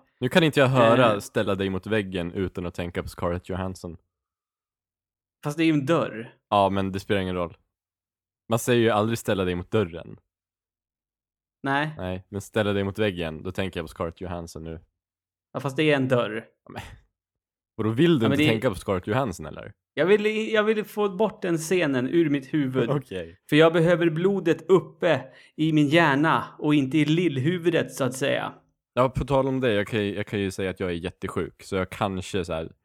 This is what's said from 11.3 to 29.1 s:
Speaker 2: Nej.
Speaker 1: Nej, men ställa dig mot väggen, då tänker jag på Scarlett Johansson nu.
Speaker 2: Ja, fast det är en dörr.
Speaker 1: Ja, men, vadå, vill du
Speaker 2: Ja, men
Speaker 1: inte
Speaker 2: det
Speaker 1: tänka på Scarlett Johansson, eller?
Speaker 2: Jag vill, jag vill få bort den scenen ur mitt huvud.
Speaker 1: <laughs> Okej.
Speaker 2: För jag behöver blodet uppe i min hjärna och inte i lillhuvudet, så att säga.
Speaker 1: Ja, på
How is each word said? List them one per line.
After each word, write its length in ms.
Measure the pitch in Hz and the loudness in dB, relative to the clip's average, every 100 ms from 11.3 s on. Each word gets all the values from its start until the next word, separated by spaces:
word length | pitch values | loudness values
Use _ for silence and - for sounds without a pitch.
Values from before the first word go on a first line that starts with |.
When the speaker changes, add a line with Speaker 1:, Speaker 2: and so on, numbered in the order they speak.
| _ _ _ 139 | _ _ _ -4
Speaker 2:
Nej. 220 | 139 156 156 | -2 -2 -6
Speaker 1:
Nej, 260 | 92 92 - | -8 -8 -8
men 120 | 101 | -10
ställa 320 | - 110 104 | -4 0 0
dig 100 | 101 | 0
mot 160 | 98 95 | -2 -2
väggen, 440 | 107 87 82 78 | -2 -2 -6 -8
då 80 | 92 | -10
tänker 280 | 92 95 87 | -6 -6 -6
jag 80 | 80 | -8
på 60 | |
Scarlett 280 | - 85 - | -8 -8 -8
Johansson 420 | 90 87 85 80 | -10 -10 -10 -12
nu. 160 | 80 82 - _ _ _ _ _ _ | -12 -14 -16 _ _ _ _ _ _
Speaker 2:
Ja, 60 | 139 | -8
fast 180 | 143 131 | -6 -2
det 140 | 156 | 2
är 40 | 143 | 2
en 120 | 127 | 2
dörr. 380 | 123 104 110 - _ - | 0 -2 -6 -12 _ -18
Speaker 1:
Ja, 60 | |
men, 100 | - - - _ _ _ _ _ _ _ - | -16 -16 -20 _ _ _ _ _ _ _ -6
vadå, 120 | 110 | -2
vill 300 | 113 170 156 | 2 4 4
du 60 | 110 | 4
Speaker 2:
Ja, 40 | |
men 100 | 139 | 4
Speaker 1:
inte 40 | |
Speaker 2:
det 60 | 151 | 4
Speaker 1:
tänka 160 | 113 127 | 2 0
på 60 | 92 | -2
Scarlett 320 | - 92 107 | -2 -4 -2
Johansson, 380 | 117 131 85 78 | -2 -2 -6 -12
eller? 280 | - - - _ | -14 -18 -20 _
Speaker 2:
Jag 120 | - 165 | -2 4
vill, 460 | 208 214 214 220 | 4 2 -2 -2
jag 100 | 214 | 0
vill 200 | 214 220 | 2 0
få 260 | 214 214 208 | -2 -2 -2
bort 320 | 185 208 - | 0 -2 -2
den 160 | 190 165 | -4 -2
scenen 500 | 156 185 156 131 127 | 0 0 2 0 0
ur 220 | 170 160 | 2 2
mitt 240 | 143 131 | 0 -2
huvud. 360 | 156 135 127 117 | -2 0 0 0
Speaker 1:
<laughs> 0 | |
Okej. 500 | 143 - 92 85 87 - | -2 -4 -10 -10 -14 0
Speaker 2:
För 60 | 151 | 6
jag 180 | 165 | 6
behöver 360 | 170 165 170 170 | 6 4 4 2
blodet 600 | 156 180 196 170 156 - | 0 0 0 0 0 4
uppe 520 | 185 - - 180 131 - - - - | 2 2 -2 0 0 -2 -20 -14 -4
i 180 | 156 | 0
min 140 | 156 143 | 2 4
hjärna 560 | 165 160 139 160 127 - - | 4 4 4 2 0 -2 -6
och 160 | 151 151 | 0 2
inte 220 | 131 156 | 2 0
i 80 | 147 | 2
lillhuvudet, 880 | 160 175 135 139 180 170 160 131 | 2 0 0 -2 -2 0 0 -2
så 100 | - | -4
att 100 | 127 127 | -4 -2
säga. 380 | 139 120 104 - _ _ _ | -2 -2 -4 -12 _ _ _
Speaker 1:
Ja, 160 | 120 | 0
på 160 | 127 | 0